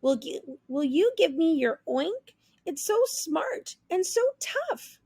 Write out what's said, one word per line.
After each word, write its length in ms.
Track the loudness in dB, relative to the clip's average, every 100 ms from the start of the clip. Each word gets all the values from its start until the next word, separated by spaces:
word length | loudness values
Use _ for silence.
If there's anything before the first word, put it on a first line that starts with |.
Will 140 | 2 2
gi-, 260 | -2 -10 -10 -18 _
will 160 | -2
you 280 | 0 4 2 4
give 160 | -2
me 200 | 2 2 4
your 260 | 2 0 -2
oink? 480 | -2 -2 -4 -10 _ _ _ -10
It's 180 | -8
so 160 | 0 2 2
smart 680 | 0 -2 -2 -2 -6 -10 -18 _
and 160 | -2 0
so 160 | 2 0 0
tough. 600 | -6 -4 -4 -6 -6 -20